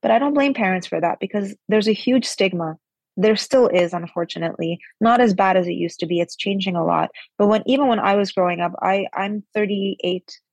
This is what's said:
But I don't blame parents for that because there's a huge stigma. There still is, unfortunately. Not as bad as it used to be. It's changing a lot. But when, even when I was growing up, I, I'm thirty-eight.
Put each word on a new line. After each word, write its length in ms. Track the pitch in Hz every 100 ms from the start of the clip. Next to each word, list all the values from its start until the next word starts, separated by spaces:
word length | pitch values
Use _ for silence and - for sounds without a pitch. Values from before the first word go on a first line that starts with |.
But 100 | 226
I 80 | 226
don't 140 | 285
blame 200 | 285 277
parents 340 | 269 202 185 175
for 120 | 165
that 200 | 170 -
because 360 | 196 208 196 208 -
there's 200 | 214 208
a 60 |
huge 320 | 208 - 254 -
stigma. 520 | - 190 180 165 160 _ _ _ -
There 200 | 214 214
still 320 | - 269 247
is, 260 | 185 175
unfortunately. 880 | 175 170 - 170 - 165 - 165 175 - _
Not 200 | 226 240
as 120 | 240
bad 240 | 190 190 185
as 100 | 175
it 60 |
used 260 | 175 170 -
to 40 | 165
be. 140 | 175
It's 160 | 170 -
changing 400 | - 196 190 175
a 100 | 165
lot. 240 | 160 160 - - _
But 100 | 208
when, 160 | 214 -
even 220 | 269 277
when 120 | 226
I 160 | - 202
was 160 | 196
growing 300 | - 180 175
up, 120 | 175 180
I, 260 | 180 196 190
I'm 300 | - 196 214 -
thirty-eight. 880 | 214 208 202 196 - 180 180 - - _